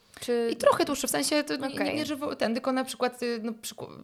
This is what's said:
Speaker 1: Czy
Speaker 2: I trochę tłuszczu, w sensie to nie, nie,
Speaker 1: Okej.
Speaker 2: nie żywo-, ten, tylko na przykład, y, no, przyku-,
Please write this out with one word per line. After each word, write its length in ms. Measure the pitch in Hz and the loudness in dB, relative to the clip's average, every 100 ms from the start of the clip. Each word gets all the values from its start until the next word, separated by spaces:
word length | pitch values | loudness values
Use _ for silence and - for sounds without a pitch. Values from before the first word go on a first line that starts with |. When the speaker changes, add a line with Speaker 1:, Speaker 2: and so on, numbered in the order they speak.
| _ - | _ -10
Speaker 1:
Czy 280 | - 240 233 | -2 0 0
Speaker 2:
I 40 | 226 | 4
trochę 280 | - - | 6 6
tłuszczu, 220 | 330 269 247 | 4 2 0
w 40 | |
sensie 340 | 294 277 302 | 0 2 2
to 120 | 294 294 | 2 -2
nie, 120 | 269 | -4
nie, 60 | |
Speaker 1:
Okej. 220 | 285 294 302 | -2 0 0
Speaker 2:
nie 80 | |
żywo-, 320 | 294 294 294 277 | -2 -4 -4 0
ten, 180 | 220 | 0
tylko 180 | 233 262 | 2 0
na 120 | 262 | 0
przykład, 380 | 262 - 247 247 | -2 -2 -2 0
y, 180 | 240 233 | -4 -2
no, 100 | 220 | -4
przyku-, 360 | 226 - - - - | -6 -10 -10 -12 -12